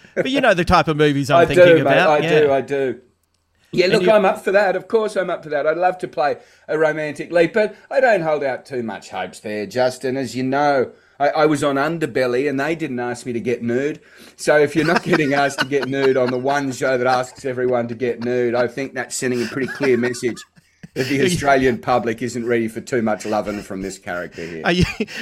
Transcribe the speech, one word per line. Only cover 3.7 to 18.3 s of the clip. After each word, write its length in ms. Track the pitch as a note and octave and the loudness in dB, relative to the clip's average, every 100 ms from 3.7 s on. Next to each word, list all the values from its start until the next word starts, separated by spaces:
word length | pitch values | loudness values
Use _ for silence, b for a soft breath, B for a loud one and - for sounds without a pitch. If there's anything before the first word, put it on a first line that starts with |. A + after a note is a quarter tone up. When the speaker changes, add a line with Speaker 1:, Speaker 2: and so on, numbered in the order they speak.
Speaker 2:
Yeah, 120 | - | 0
Speaker 1:
And 80 | F3+ | 2
Speaker 2:
look, 80 | G#3 | 4
Speaker 1:
you 80 | F3+ | 6
Speaker 2:
I'm 140 | G#3 | 6
up 180 | F#3+ G#3+ | 4 0
for 80 | - | 2
that. 240 | F#3+ G3+ F3+ | 2 2 0
Of 120 | - | -2
course 280 | A3+ G#3+ G#3 | -2 0 -2
I'm 120 | F3+ | -4
up 140 | E3+ | -6
for 60 | D3+ | -4
that. 160 | D3 D3 | -2 0
I'd 100 | D#3+ | 0
love 220 | F3+ F3+ | 0 -2
to 100 | E3+ | -6
play 280 | - D3 B2 B B B | -2 -2 -2 B B B
a 100 | D#3 | 0
romantic 520 | D#3 D#3 D3+ C#3+ D3+ | 0 0 -6 -8 -2
lead, 200 | E3+ E3 | 2 2
but 220 | A3 G#3+ B B | 2 -2 B B
I 100 | C#4 | 0
don't 220 | B3+ G3+ | 2 2
hold 200 | D#3+ D3+ | 0 -2
out 200 | C#3 A#2+ | -2 -6
too 180 | - C3 | -8 -8
much 280 | A2+ F#2+ - | -6 -8 -10
hopes 300 | G2 F#2 - | -10 -10 -10
there, 260 | A2+ G#2+ G2+ | -10 -8 -4
Justin. 500 | A#2+ B2+ B2 C3 C3 | 0 0 -2 -4 -4
As 180 | B2+ | -6
you 80 | A2 | -6
know, 480 | C3 C3+ D3 C#3 A2+ b b b | -2 0 2 2 -2 b b b
I, 100 | C#3+ | 0
I 160 | D#3 D#3 | 2 2
was 160 | D3 | 2
on 140 | D3 C3+ | 0 0
Underbelly 720 | D3 E3 D3+ A#2 B2+ B2 C#3+ | -2 -2 -4 -2 0 0 -2
and 100 | C3+ | -2
they 160 | C#3+ | -4
didn't 260 | E3 D#3 B2 | -4 -6 -6
ask 260 | A#2+ A#2+ B2+ | -6 -8 -8
me 80 | |
to 60 | A#2 | -6
get 220 | G2+ A#2+ | -4 -4
nude. 380 | A#2 A#2+ C#3+ D#3+ B B B B | -2 -2 -2 -6 B B B B
So 200 | - D3+ | 2 4
if 180 | D3 | 4
you're 120 | D#3+ D#3 | 2 2
not 160 | E3+ | 0
getting 320 | - E3+ C#3+ | 0 0 2
asked 240 | C#3+ C#3+ C3+ | 2 0 -2
to 80 | C#3 | -2
get 220 | C#3 B2+ | -2 -2
nude 280 | C#3 C3+ C3 | 0 2 2
on 140 | B2 | 0
the 80 | B2+ | 0
one 340 | C3 C#3+ C#3 | 0 -2 -2
show 240 | B2 C3+ C3 | -4 -2 0
that 100 | B2 | 2
asks 380 | B2+ B2+ - | 0 -2 -8
everyone 440 | C3+ B2+ B2+ B2 A#2 | -8 -2 0 0 -2
to 60 | |
get 300 | A2+ B2 A2 | -4 -4 -4
nude, 300 | A#2 | -2